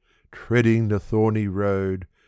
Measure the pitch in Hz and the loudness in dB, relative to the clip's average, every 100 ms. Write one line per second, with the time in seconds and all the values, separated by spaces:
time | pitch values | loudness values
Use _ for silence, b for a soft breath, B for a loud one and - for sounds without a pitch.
0 | _ _ _ - - 117 113 113 110 104 | _ _ _ -18 -2 2 4 4 2 -2
1 | - 110 110 107 101 95 101 98 98 95 | -2 0 0 0 -4 -4 -2 -2 -2 -6
2 | 90 _ | -10 _